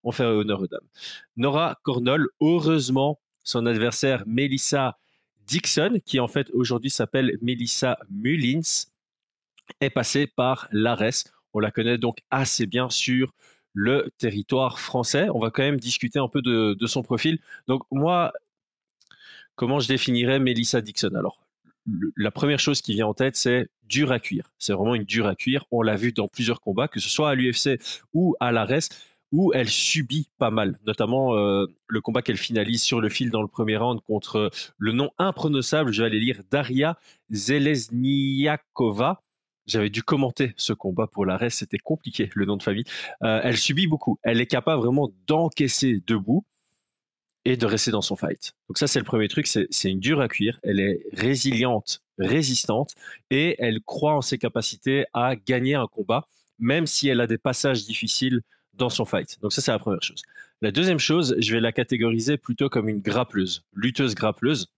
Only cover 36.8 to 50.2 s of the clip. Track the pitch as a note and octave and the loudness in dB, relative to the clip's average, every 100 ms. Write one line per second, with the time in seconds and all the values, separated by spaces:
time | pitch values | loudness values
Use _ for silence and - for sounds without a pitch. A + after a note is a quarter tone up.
36.8 | D3+ E3 _ _ _ G#2+ G2+ D3 C#3 C#3+ | 0 -2 _ _ _ -4 0 2 4 0
37.8 | A2 A#2+ C3 C#3 C3+ C3+ D3 D3 _ - | -2 -2 2 2 2 2 0 0 _ 0
38.8 | A#2+ G#2 C3+ F#3+ _ _ _ _ - A2 | 0 2 0 -2 _ _ _ _ -4 0
39.8 | G#2 G#2+ - D3 C3 - C3 - - G#2+ | 0 -2 0 0 0 0 -2 -2 -4 -4
40.8 | G2 F#2 G#2+ - F#2+ F#2 - - - G2+ | -2 -2 -4 0 0 0 -2 -4 -6 -8
41.8 | - D#3+ - - G2 G#2+ G2 G2+ - G2+ | -4 -4 -4 -4 -4 0 0 0 -2 -2
42.8 | - - - - A2+ A2 A#2+ A2+ - C#3+ | -4 -10 -12 -4 0 2 0 0 0 2
43.8 | F#3 D#3 - - A#2 A#2 A2 B2+ D#3+ D#3 | 2 2 0 0 2 2 2 0 2 2
44.8 | A#2 C3+ C3 F#2 - D#3 E3 - C3+ - | 2 2 0 -4 0 2 2 0 0 2
45.8 | C3 G#2+ F2 A2 G2 D#3+ - _ _ _ | 2 0 0 -2 2 0 0 _ _ _
46.8 | _ _ _ _ _ _ B2 B2+ A2+ G#2+ | _ _ _ _ _ _ -2 2 2 2
47.8 | - G#2+ - G2 - - - _ - - | 0 0 -2 -4 -4 -6 -10 _ -10 -2
48.8 | C#3+ C3 G#2+ A2+ G#2 - C#3+ A2 - - | 2 0 0 0 2 0 0 0 0 -2
49.8 | F#2+ F#2+ A2 D3+ | -2 0 2 2